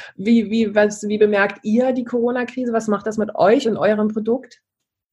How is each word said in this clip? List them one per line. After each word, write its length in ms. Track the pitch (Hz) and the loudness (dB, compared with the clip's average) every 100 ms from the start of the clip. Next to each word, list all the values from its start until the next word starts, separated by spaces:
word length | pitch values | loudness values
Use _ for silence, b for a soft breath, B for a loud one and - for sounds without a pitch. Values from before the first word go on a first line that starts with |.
| B - | B -6
wie, 340 | 196 233 196 | 2 2 2
wie, 240 | 226 214 | -2 0
was, 340 | 208 208 208 208 | 2 2 0 -6
wie 80 | 214 | 2
bemerkt 440 | 208 202 202 - | 2 2 0 -2
ihr 300 | 214 220 254 | -2 0 2
die 120 | 254 | -2
Corona-Krise? 720 | 240 240 240 247 240 - 247 | -4 -2 -2 -2 -4 -6 -4
Was 120 | 226 226 | -2 -2
macht 200 | 202 214 | -2 -2
das 100 | 214 | -4
mit 180 | 208 | -4
euch 320 | - 180 254 233 | 2 4 4 2
und 120 | 202 | 0
eurem 300 | 185 214 214 | 0 0 0
Produkt? 520 | 220 220 240 254 - _ _ _ _ _ | -2 -2 -4 -6 -20 _ _ _ _ _